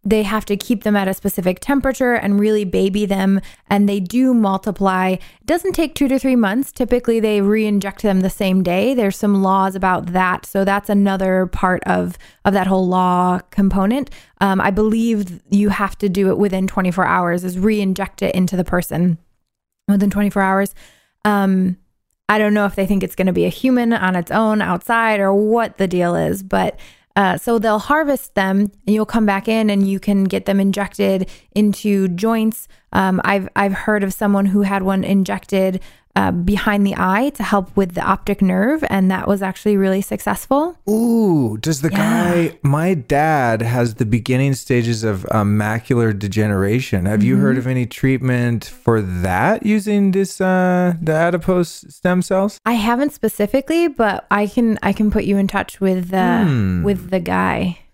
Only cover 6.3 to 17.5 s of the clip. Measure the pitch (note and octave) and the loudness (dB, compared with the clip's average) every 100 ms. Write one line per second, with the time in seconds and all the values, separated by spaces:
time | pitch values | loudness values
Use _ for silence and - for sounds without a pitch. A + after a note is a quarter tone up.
6.3 | B3 G#3 A3 C#4 - B3 B3 B3 A3+ G#3+ | 2 2 -2 -6 -4 0 0 2 0 2
7.3 | G#3 G3 G#3+ G#3+ G3+ G3 - G#3+ F#3+ F#3 | 2 2 2 2 0 -2 -2 0 2 0
8.3 | - G3 F#3 F3+ F3+ A3 B3+ G3+ F#3+ G#3 | -2 0 0 0 0 0 0 0 0 0
9.3 | G3 F#3+ F#3+ F#3+ F#3+ F#3+ F3+ F3 F3+ F#3 | 2 2 2 0 -2 -2 -2 -2 0 0
10.3 | F#3 - G3 G3 G3+ - G3+ G3 F#3+ F#3+ | -2 -4 -2 0 0 0 2 2 2 0
11.3 | F#3 F#3 - F#3 F#3 - F3+ F3+ - - | 0 0 0 0 0 0 -2 -2 -8 -20
12.3 | _ G3+ G3 F#3 F#3+ F#3 F#3 F3+ F3+ F3+ | _ 0 0 2 2 2 2 2 2 2
13.3 | F3+ - - G3 F#3 G3 C4 C#4 - - | -2 -4 0 2 2 0 -2 -4 -12 -20
14.3 | _ G3 F#3+ - F#3+ G#3+ A3+ A#3 A3 F#3+ | _ 0 2 0 2 0 2 0 0 -4
15.3 | E3+ _ G3+ G#3 G3 G3 - G#3 F#3 F#3+ | -10 _ 2 2 0 -4 -2 -2 0 0
16.3 | - G3+ F#3+ F#3+ - F#3 E3+ - F3+ F3 | 2 0 0 -2 -2 -2 0 2 2 0
17.3 | F3 F3+ | -2 -4